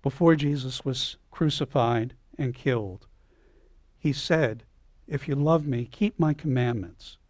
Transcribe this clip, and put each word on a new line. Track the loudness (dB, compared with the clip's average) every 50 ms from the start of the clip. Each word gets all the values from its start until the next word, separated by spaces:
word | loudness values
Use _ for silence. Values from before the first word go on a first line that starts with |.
Before | -4 -4 0 4 6 6 6
Jesus | 6 2 0 -2 -2 -4 -8 -10 -6 -6
was | -6 -4 -4 -6 -8 -10 _ _ _
crucified | -4 0 0 0 0 -2 -6 -2 0 2 2 2 2 0 -2 -4 -8 _ _ _ -8
and | -6 -6 -6 -6
killed, | -2 -2 0 0 0 -2 -6 -10 -14 -18 -20 -20 _ _ _ _ _ _ _ _ -20 _ _ -20 -20 _ _ _
he | _ -2 -2
said, | -2 0 0 0 2 2 2 0 -2 -6 -14 _ _ _ _ _ _ _ -10
"If | -6 -6 -6 -4
you | -2 -2
love | 0 4 4 4 2 2
me, | 0 -2 -4 -4
keep | -6 -2 -2 -2 -2 2 0
my | 0 0 0
commandments. | -2 -2 -2 0 0 0 0 -2 -4 -6 -10 -14 -20 -20 -20 -20 _ _